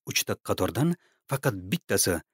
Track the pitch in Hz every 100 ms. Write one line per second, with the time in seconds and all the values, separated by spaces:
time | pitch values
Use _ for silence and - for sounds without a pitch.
0 | - - - 101 - 98 92 110 165 175
1 | _ _ - 135 139 95 90 - - 98
2 | 98 85 -